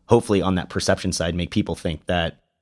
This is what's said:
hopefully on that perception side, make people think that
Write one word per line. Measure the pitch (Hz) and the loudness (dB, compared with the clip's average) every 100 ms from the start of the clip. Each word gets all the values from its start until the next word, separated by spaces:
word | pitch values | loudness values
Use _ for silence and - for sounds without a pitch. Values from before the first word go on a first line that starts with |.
| - | 2
hopefully | 117 - 98 | 2 4 2
on | 87 92 | 2 0
that | - | -2
perception | 98 - 92 92 | -4 0 0 0
side, | - 85 | -2 -2
make | 85 82 | -2 -2
people | 107 95 | -2 -2
think | 82 87 80 - | -4 -6 -6 -4
that | 90 82 - _ _ | -2 -2 -8 _ _